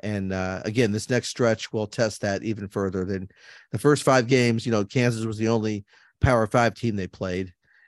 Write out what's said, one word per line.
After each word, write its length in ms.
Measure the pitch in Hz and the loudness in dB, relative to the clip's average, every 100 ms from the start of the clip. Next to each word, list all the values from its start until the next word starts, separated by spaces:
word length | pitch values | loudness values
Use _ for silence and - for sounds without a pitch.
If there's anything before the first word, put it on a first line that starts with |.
and, 320 | 107 104 95 | -6 -4 -4
uh, 280 | 95 92 92 - | -4 -4 -4 -2
again, 260 | 110 113 | 2 2
this 180 | 107 - | 0 -2
next 180 | 123 - | -2 -2
stretch 440 | - 117 110 - | 0 0 0 -4
will 160 | 110 104 | -6 -6
test 340 | - 110 - | -2 -4 -2
that 200 | 104 98 | -4 -4
even 260 | 110 107 98 | -4 -6 -6
further 380 | 104 98 95 92 | -4 -2 -2 -4
than 240 | 95 95 _ - - _ | -6 -8 _ -20 -20 _
the 80 | 120 | 0
first 220 | 147 139 | 2 4
five 260 | - 131 117 | 4 4 4
games. 380 | 131 120 113 117 | 4 4 2 0
You 60 | |
know, 140 | 107 98 | 0 0
Kansas 400 | 127 120 113 113 | 2 0 0 -6
was 120 | 107 | -2
the 120 | 110 | 0
only 360 | 113 107 104 - _ _ _ | 0 -2 -6 -10 _ _ _
Power 260 | - 120 110 | 2 4 4
Five 260 | 123 117 | 2 2
team 220 | - 120 101 | 0 -4 -2
they 120 | 90 | -6
played. 460 | - 95 92 92 - _ _ | -6 -6 -4 -6 -12 _ _